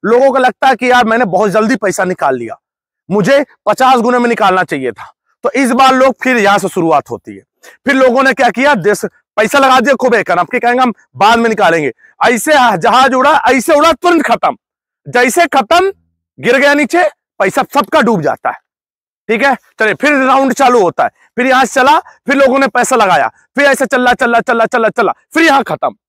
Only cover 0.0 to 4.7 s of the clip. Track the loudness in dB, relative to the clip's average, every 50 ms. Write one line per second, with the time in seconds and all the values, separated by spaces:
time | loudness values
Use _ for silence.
0 | 0 0 0 2 2 2 0 2 0 -2 -2 _ 0 0 0 0 0 0 2 2
1 | 2 2 0 0 -2 -2 0 -2 -2 0 0 0 0 0 -2 -2 -2 -4 -4 -2
2 | -4 -4 -4 -4 -2 -4 -2 -4 -6 -12 -14 _ _ _ _ _ _ _ _ _
3 | _ _ -2 -2 0 2 2 0 0 _ _ _ _ -4 -2 0 2 2 2 2
4 | 2 0 0 0 0 -2 -2 0 0 0 0 0 -2 -4